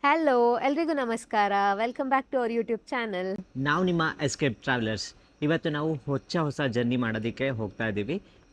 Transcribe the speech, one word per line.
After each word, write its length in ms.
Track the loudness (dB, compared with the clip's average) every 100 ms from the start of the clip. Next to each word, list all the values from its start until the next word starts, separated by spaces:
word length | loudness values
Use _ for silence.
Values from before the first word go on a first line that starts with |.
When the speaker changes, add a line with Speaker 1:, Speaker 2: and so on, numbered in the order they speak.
| 4
Speaker 1:
ಹಲೋ, 520 | 4 4 4 4 4
ಎಲ್ರಿಗೂ 340 | 0 0 0
ನಮಸ್ಕಾರ. 580 | 0 -2 -4 -2 0 2 2 2 2
Welcome 340 | -2 -2 0
back 240 | 0 0
to 80 | -2
our 160 | 0 -2
YouTube 260 | -2 -4 -4
channel. 600 | -4 -4 -4 -4 -6 -8 -4
Speaker 2:
ನಾವು 260 | 0 2
ನಿಮ್ಮ 180 | 2 2 0 0
ಎಸ್ಕೇಪ್ 400 | -4 0 -2 0
ಟ್ರಾವೆಲರ್ಸ್. 500 | -2 0 0 -4 -8 -14 _ _
ಇವತ್ತು 280 | 0 0 0
ನಾವು 240 | -2 -2
ಹೊಚ್ಚ 440 | -4 -4 -4 -2 -2
ಹೊಸ 240 | -2 -2
ಜರ್ನಿ 360 | -2 0 0 0
ಮಾಡೋದಕ್ಕೆ 520 | 0 0 -4 -2 -4
ಹೋಗ್ತಾ 380 | -2 -6 -4 -4
ಇದ್ದೀವಿ. 360 | -2 -4 -6 -8 -20 _